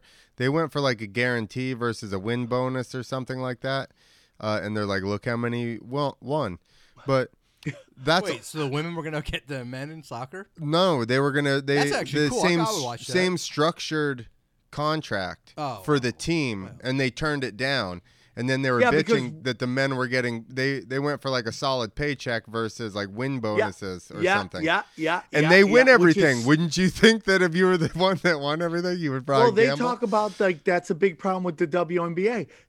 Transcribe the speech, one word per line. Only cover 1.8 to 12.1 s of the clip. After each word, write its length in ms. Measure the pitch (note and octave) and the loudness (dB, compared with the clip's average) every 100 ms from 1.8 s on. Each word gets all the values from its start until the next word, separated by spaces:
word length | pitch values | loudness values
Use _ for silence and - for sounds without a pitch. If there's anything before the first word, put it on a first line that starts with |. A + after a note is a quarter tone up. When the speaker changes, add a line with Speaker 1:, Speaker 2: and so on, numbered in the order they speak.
| A#2+ G#2+ G#2+ | -4 -4 -6
Speaker 1:
a 60 | F#2+ | -6
win 260 | G#2+ A#2+ | -2 -4
bonus 480 | A#2 B2 B2+ B2+ A#2+ | -2 -2 -2 -4 -6
or 80 | C3 | -10
something 380 | A#2 C3 B2 B2+ | -8 -8 -6 -6
like 220 | B2+ A#2+ | -6 -6
that. 280 | C3+ C3+ - _ _ _ _ - | -4 -4 -6 _ _ _ _ -8
Uh, 200 | G#2+ G#2+ | -4 -2
and 160 | G2+ G#2+ | -2 -4
they're 80 | |
like, 160 | G2+ G2 | -2 -2
"Look 240 | F#2+ G#2 | -2 -4
how 100 | B2+ | -4
many 440 | A#2 A#2+ A#2+ A#2+ A2+ | -4 -2 -4 -6 -8
won." 800 | A2+ C#3 C#3 - A#2+ D3+ A2 F2 _ _ _ - C#3 | -8 -4 -4 -6 -6 -4 -4 -6 _ _ _ -10 0
But 240 | C3+ B2 _ _ _ | 0 0 _ _ _
Speaker 2:
<laughs> 320 | D3+ - - - | -12 -12 -16 -6
Speaker 1:
that's 280 | C3 F3 F#3+ | 0 0 0
Speaker 2:
Wait, 160 | A#2+ | -6
so 140 | - D#3 | -8 -6
the 80 | C#3+ | -4
women 260 | C#3+ E3+ | -4 -6
were 60 | E3 | -8
gonna 220 | D#3 D3+ | -6 -6
get 240 | - E3+ - | -6 -8 -8
the 180 | C3+ | -10
men 240 | B2 C3 D3 | -8 -10 -12
in 140 | D#3+ | -14
soccer? 440 | - A#2 C3 F#3+ - - | -12 -12 -12 -14 -18 -8
Speaker 1:
No, 440 | D3 E3 F#3+ C#3+ | 0 4 4 2
they 120 | A2+ C3 | 2 2
were 120 | C#3+ | 2
gonna, 280 | C#3+ C#3+ C#3 | 2 2 0
they, 180 | C#3 C#3+ | 2 2
Speaker 2:
That's 160 | C#3+ | 2
actually 320 | G3 B2+ | 0 -2